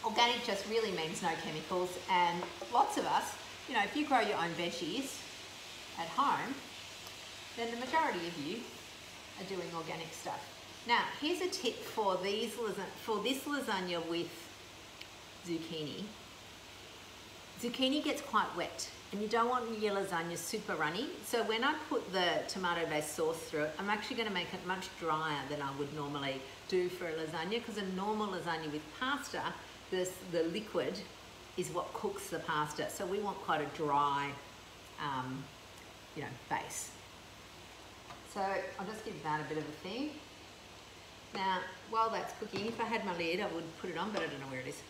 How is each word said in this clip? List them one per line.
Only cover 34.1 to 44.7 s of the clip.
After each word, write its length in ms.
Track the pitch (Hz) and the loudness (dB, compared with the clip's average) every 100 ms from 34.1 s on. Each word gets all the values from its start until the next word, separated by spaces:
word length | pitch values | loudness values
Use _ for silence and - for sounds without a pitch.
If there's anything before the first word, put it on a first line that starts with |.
| 139 143 131 - - - - - - | 4 0 -4 -10 -16 -16 -16 -14 -4
um, 400 | 147 135 127 131 147 - - - - - - | -2 0 -2 -4 -6 -14 -16 -16 -16 -16 -10
you 80 | 156 | -8
know, 60 | 135 127 - | -8 -8 -2
base. 400 | 151 - - - - - - - - - - - - - - - - - | -2 0 -6 -8 -10 -16 -16 -16 -16 -16 -16 -16 -16 -16 -16 -14 -14 -8
So 60 | 208 | 0
I'll 460 | 196 196 - - 190 | 2 2 0 -4 -4
just 160 | 214 226 | -4 -6
give 140 | 160 | -4
that 180 | 156 151 | 0 0
a 40 | |
bit 120 | 143 156 | 0 -2
of 80 | |
a 240 | 147 - 185 | -2 -6 -6
thing. 220 | 226 294 - - - - - - - - - - - - | -2 -2 -4 -12 -16 -16 -16 -16 -16 -16 -16 -16 -16 -8
Now, 260 | 208 190 185 - - - | 0 4 2 0 -8 0
while 220 | 226 226 | 4 4
that's 240 | 196 - - | 4 -2 -6
cooking, 280 | 214 196 214 | -4 0 0
if 120 | 233 | 0
I 60 | |
had 200 | 220 226 202 | 0 2 0
my 100 | 170 | 0
lid, 240 | 165 180 | 2 2
I 60 | 190 | 0
would 180 | 165 165 - | -2 -6 -6
put 100 | 185 | -4
it 80 | 160 | -2
on, 140 | 202 | 0
but 80 | 202 | 0
I 60 | 160 | 0
don't 140 | 139 | -2
know 60 | 135 | -6
where 120 | 131 | -6
it 80 | |
is. 140 | 131 | -6